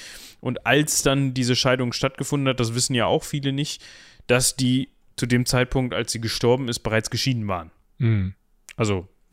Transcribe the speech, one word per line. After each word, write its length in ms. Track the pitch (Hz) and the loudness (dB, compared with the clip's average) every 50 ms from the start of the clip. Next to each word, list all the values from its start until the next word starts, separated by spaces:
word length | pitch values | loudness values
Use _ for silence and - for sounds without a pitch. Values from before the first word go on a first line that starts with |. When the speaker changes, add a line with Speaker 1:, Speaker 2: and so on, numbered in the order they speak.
| - - - - - - - - | -18 -18 -18 -18 -20 -20 -16 -10
Speaker 1:
Und 240 | - 127 123 - - | -6 -6 -6 -4 0
als 360 | 113 127 151 151 151 - - | 2 4 4 2 2 0 0
dann 320 | - 143 135 139 139 135 127 | 2 2 2 2 2 0 0
diese 220 | 131 123 120 127 | 0 0 0 2
Scheidung 380 | - - 131 127 131 127 120 - | 2 2 2 2 2 0 -2 -4
stattgefunden 560 | - - 135 - - 139 - 147 143 139 135 | -2 -4 -4 -4 -4 -6 -2 -2 0 0 0
hat, 100 | 127 127 | 0 0
das 160 | 120 113 117 | 0 -2 0
wissen 180 | 127 123 - 135 | -2 -2 0 2
ja 120 | 120 107 | 2 2
auch 180 | 87 113 156 - | 2 2 0 0
viele 300 | - - 143 135 139 135 | -2 -6 -4 -2 -2 -2
nicht, 280 | 139 143 - - - - - - - - - - - - | -2 -4 -6 -8 -12 -14 -20 -20 -20 -20 -20 -20 -8 0
dass 300 | - 120 127 127 - - | 2 2 4 2 2 0
die 320 | - 131 123 127 131 135 - _ _ _ _ _ | 0 2 2 2 2 0 -4 _ _ _ _ _
zu 120 | - 123 | -4 -2
dem 180 | 120 123 123 123 | 2 2 2 2
Zeitpunkt, 480 | - - 123 123 - - 135 127 123 - | 2 2 2 2 2 0 -2 -2 -2 -2
als 180 | 98 120 - | -4 -4 -4
sie 80 | - 113 | -6 -6
gestorben 480 | 113 107 - - - 120 123 135 139 | -4 -6 -4 0 2 4 4 2 2
ist, 120 | 117 120 - | -4 -6 -6
bereits 300 | - 110 110 110 107 - | -4 0 0 0 0 -2
geschieden 380 | - 113 - 135 127 117 107 | -4 -2 0 0 0 0 -2
waren. 240 | 101 92 85 82 82 - _ _ _ _ - | -4 -4 -6 -6 -10 -18 _ _ _ _ -2
Speaker 2:
Mhm. 340 | 127 113 110 104 92 95 95 _ _ _ _ _ _ - - | 0 2 2 2 0 -2 -6 _ _ _ _ _ _ -12 -4
Speaker 1:
Also, 320 | - 117 104 101 92 87 - _ _ _ - | -2 0 0 0 -2 -4 -8 _ _ _ -4